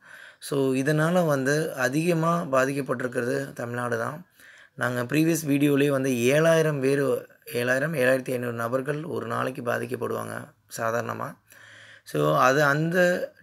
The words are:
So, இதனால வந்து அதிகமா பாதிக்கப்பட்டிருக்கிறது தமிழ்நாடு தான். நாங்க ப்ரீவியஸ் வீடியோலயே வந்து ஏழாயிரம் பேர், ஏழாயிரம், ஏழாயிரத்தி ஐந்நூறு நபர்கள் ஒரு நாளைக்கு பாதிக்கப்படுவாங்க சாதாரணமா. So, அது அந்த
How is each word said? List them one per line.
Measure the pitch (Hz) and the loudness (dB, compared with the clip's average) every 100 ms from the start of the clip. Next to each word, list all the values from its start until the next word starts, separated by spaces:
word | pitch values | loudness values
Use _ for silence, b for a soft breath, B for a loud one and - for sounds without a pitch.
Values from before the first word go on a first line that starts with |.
| B B B B | B B B B
So, | - 143 135 | -4 0 0
இதனால | 131 135 151 160 180 165 | 0 0 2 2 2 2
வந்து | 139 131 151 160 | 2 2 0 -2
அதிகமா | 131 127 147 170 165 165 170 | -2 -2 0 0 2 2 0
பாதிக்கப்பட்டிருக்கிறது | 165 131 131 139 131 123 127 127 120 139 139 | 0 2 2 -2 -4 -4 -4 -4 -2 -4 -6
தமிழ்நாடு | - 120 120 120 117 | -8 -8 -6 -4 -4
தான். | 117 156 180 B B B B | -4 -8 -16 B B B B
நாங்க | - 123 123 | -4 -2 -2
ப்ரீவியஸ் | 120 147 160 160 156 | 0 2 2 0 0
வீடியோலயே | 143 143 139 143 | 2 4 4 2
வந்து | 135 135 | 2 0
ஏழாயிரம் | 123 120 147 165 165 156 143 | 2 4 4 6 4 2 2
பேர், | 131 139 135 120 - - - | 2 2 2 0 -4 -18 -8
ஏழாயிரம், | 120 123 131 151 | -4 0 0 0
ஏழாயிரத்தி | 156 127 131 127 | 0 2 2 0
ஐந்நூறு | 123 123 | -4 -4
நபர்கள் | 117 117 131 135 151 | -4 -2 -2 -4 -6
ஒரு | 160 117 113 | -6 -6 -4
நாளைக்கு | 117 131 131 | -4 -4 -4
பாதிக்கப்படுவாங்க | 120 117 120 120 117 113 110 113 123 _ _ - | -4 -4 -4 -6 -4 -6 -6 -10 -12 _ _ -6
சாதாரணமா. | 113 117 113 113 127 - _ B B B B B | -2 -2 -4 -6 -10 -12 _ B B B B B
So, | - 151 147 151 | -6 -2 2 4
அது | 127 139 | 4 6
அந்த | 147 147 160 185 180 180 - - | 4 2 0 2 2 2 -6 -6